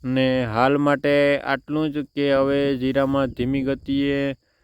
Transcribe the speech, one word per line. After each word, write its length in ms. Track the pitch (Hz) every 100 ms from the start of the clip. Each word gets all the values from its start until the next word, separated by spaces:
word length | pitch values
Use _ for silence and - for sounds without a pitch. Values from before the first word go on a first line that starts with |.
ને 420 | 127 131 131 131 123
હાલ 320 | 110 131 143
માટે 600 | 143 143 143 143 143 143
આટલું 540 | - 139 - 147 156
જ, 120 | 147
કે 300 | 139 - 143
હવે 440 | 135 135 139 143 139
જીરામાં 500 | 127 135 135 139 135
ધીમી 340 | - 123 139
ગતિએ 720 | 131 135 - 139 143 139 139 131 _ _